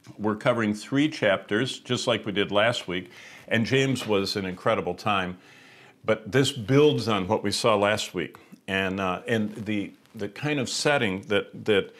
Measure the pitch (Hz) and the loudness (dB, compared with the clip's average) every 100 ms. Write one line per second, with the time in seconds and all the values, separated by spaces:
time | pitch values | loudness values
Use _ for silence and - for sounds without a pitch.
0 | - - 104 104 135 117 107 104 - 139 | -20 -6 -4 0 0 0 0 -2 -2 0
1 | 156 - 107 95 - 104 127 - - 120 | 0 0 0 0 0 -2 -2 -6 -6 -4
2 | - 110 110 98 95 101 117 120 - 90 | -2 -2 -2 -2 0 2 2 0 -4 -6
3 | 92 - - - - 113 107 135 135 127 | -8 -16 -20 -20 -4 -2 2 2 2 -2
4 | 110 101 95 104 92 92 117 104 87 90 | 0 0 0 -4 -4 -4 0 0 -2 -4
5 | 107 98 90 90 - - - - - _ | -2 -2 -2 -8 -16 -20 -20 -20 -20 _
6 | 110 107 104 135 135 123 101 135 151 127 | -2 -2 0 2 2 0 2 6 6 4
7 | 110 101 92 107 104 98 120 104 101 107 | 0 0 2 0 0 2 4 4 4 2
8 | - 90 73 - - - - 95 95 95 | -2 -6 -6 -10 -20 -18 -4 -2 0 -2
9 | 95 90 - 113 107 - 104 104 90 - | -2 -4 -2 -2 -2 -6 -6 -4 -6 -12
10 | _ 110 101 - 147 147 117 - 151 143 | _ -10 -10 -6 -4 -2 -2 -2 2 2
11 | 113 95 - 101 - - 110 98 - | 2 -2 0 0 0 -4 2 2 2